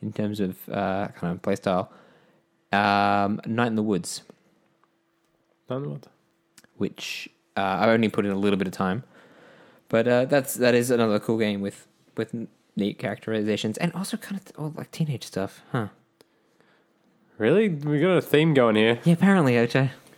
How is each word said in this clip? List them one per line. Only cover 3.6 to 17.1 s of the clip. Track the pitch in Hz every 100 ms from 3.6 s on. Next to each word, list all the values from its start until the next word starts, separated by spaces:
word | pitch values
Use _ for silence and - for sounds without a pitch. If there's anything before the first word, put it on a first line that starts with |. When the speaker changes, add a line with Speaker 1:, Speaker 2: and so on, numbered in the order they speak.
| 120
Speaker 1:
in | 110
the |
Woods. | 107 92 87 - - - _ _ _ _ _ _ _ _ _ _ _ _ -
Speaker 2:
Night | 127
in |
the | 143
Woods. | 143 - _ _ _ _ _ _ -
Speaker 1:
Which, | 104 - - - - - _ -
uh, |
I | 98 92 110
only | 113 110
put | 107 101
in |
a | 98
little | 101 98
bit | 95
of |
time, | - 95 98 - - - - - - - _ _
but, | 113 117
uh, | 123 131
that's, | 143 131 -
that | 120 120
is | 123
another | 120 113 104
cool | - 113
game | 107 101
with, | 98 - - _ _ -
with | 113
n-, | 117 113 _ _ -
neat | 101 -
characterizations | 113 104 - 110 107 104 110 107
and | 170
also | 170 196 220
kind | - 196
of | -
t-, | -
all, | 156 156
like, | -
teenage | - 156 123 -
stuff, | - 98 - -
huh? | 127 104 - _ _ _ _ _ _ _ _ _ _ _